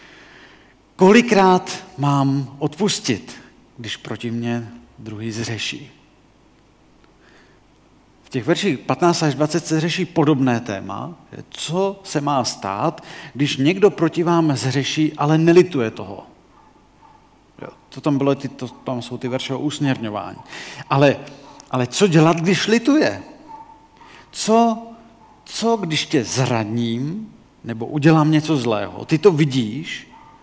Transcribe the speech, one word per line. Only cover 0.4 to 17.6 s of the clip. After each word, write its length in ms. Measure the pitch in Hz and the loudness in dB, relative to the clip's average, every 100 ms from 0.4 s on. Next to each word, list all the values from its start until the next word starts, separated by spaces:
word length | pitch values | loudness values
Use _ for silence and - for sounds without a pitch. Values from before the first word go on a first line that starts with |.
| - - _ _ _ - | -20 -20 _ _ _ 4
„Kolikrát 880 | 185 233 233 196 190 180 - - - - | 6 8 6 4 6 4 0 -12 -12 -4
mám 580 | 143 139 135 139 127 139 | 0 2 2 0 -4 -6
odpustit, 760 | 151 - 208 - - 98 - - - _ _ - | -6 -2 -2 -2 -2 -4 -6 -20 -20 _ _ -16
když 200 | 110 - | -12 -12
proti 340 | - 107 120 | -12 -10 -8
mně 380 | 117 120 120 113 120 - - | -6 -4 -6 -8 -16 -20 -20
druhý 340 | 110 104 113 | -14 -10 -8
zřeší?“ 580 | 110 110 107 - - - - _ _ _ _ _ _ _ _ _ _ _ _ _ _ _ _ _ _ _ _ _ _ | -6 -6 -6 -8 -10 -14 -20 _ _ _ _ _ _ _ _ _ _ _ _ _ _ _ _ _ _ _ _ _ _
V 60 | - | -8
těch 160 | 131 110 | -4 0
verších 320 | 165 196 127 | 0 0 -2
patnáct 440 | - 131 175 170 | -2 0 2 2
až 120 | 156 | 0
dvacet 320 | 131 151 170 - | 0 0 -2 -2
se 140 | 160 | -2
řeší 240 | 165 165 | -2 -4
podobné 560 | 175 - 147 139 131 117 | -4 0 2 4 2 0
téma, 540 | 117 98 95 101 135 175 - - - | -4 -8 -8 -10 -10 -14 -18 -18 -16
co 500 | - - 170 196 196 | -12 -6 -2 -2 -4
se 160 | - 151 | -6 -4
má 240 | 143 143 | -2 -2
stát, 600 | 117 - 98 98 147 160 - - - | -2 -4 -6 -4 -4 -4 -12 -18 -12
když 220 | 120 143 127 | -4 -4 0
někdo 340 | 139 190 196 | -2 2 2
proti 320 | - 160 165 | 2 -2 0
vám 340 | 170 170 160 127 | 0 2 2 0
zřeší, 560 | 131 135 131 156 156 | -2 -2 -2 0 -2
ale 260 | - 151 160 | 0 2 4
nelituje 520 | 165 175 180 151 113 | 6 6 6 2 -4
toho. 360 | 110 98 98 - - _ _ _ _ _ _ - _ _ _ _ - | -6 -12 -14 -18 -20 _ _ _ _ _ _ -20 _ _ _ _ -20